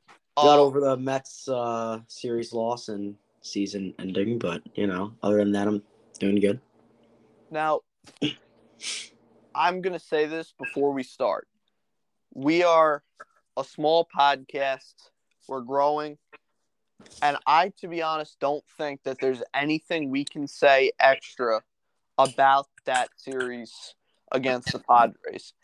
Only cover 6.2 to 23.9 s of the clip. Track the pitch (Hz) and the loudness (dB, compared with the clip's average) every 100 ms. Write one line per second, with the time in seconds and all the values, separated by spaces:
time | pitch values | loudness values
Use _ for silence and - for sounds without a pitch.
6.2 | 98 101 98 123 _ _ _ _ _ _ | 0 2 2 0 _ _ _ _ _ _
7.2 | _ _ - 156 156 151 - _ - - | _ _ -10 -4 -2 -2 -4 _ -20 -6
8.2 | 147 - _ _ _ - - - - _ | -6 -6 _ _ _ -16 -12 -12 -14 _
9.2 | _ _ _ 143 170 185 185 170 - 156 | _ _ _ -2 0 0 -4 -6 -2 -2
10.2 | 151 160 160 - 135 139 143 135 127 - | 0 -4 -12 -14 -8 -2 -2 -2 -8 -4
11.2 | 117 62 - _ _ _ _ _ _ _ | -4 -4 -8 _ _ _ _ _ _ _
12.2 | _ 131 139 165 175 165 156 147 _ - | _ -6 0 2 4 4 4 0 _ -20
13.2 | - _ _ - 139 - 151 170 170 170 | -20 _ _ -10 -10 -4 2 2 2 2
14.2 | 143 139 131 143 139 131 _ _ _ _ | 2 2 -4 -4 -4 -4 _ _ _ _
15.2 | _ _ - 131 120 139 147 151 151 147 | _ _ -12 -10 -4 0 0 0 -6 -12
16.2 | _ - _ _ _ _ _ _ - - | _ -20 _ _ _ _ _ _ -20 -2
17.2 | 147 139 - 156 190 - 180 170 160 156 | -2 0 2 4 2 -2 -10 -6 -4 -4
18.2 | 151 - 143 147 - - 151 143 135 127 | -8 -6 -4 -4 -8 -10 -10 -8 -10 -4
19.2 | 131 127 - 131 143 156 - 165 139 135 | -2 -2 -4 -4 -2 -4 -4 -6 -4 -6
20.2 | 143 156 143 - 147 135 131 - 135 131 | -6 -10 -12 2 6 6 4 4 4 4
21.2 | - - 120 110 - _ _ _ _ - | -2 -6 -4 -4 -6 _ _ _ _ 0
22.2 | 135 131 135 139 - _ - 127 127 _ | 0 4 4 4 0 _ -4 -2 -4 _
23.2 | 135 131 123 120 113 - - | -10 -6 -6 -8 -14 -18 -20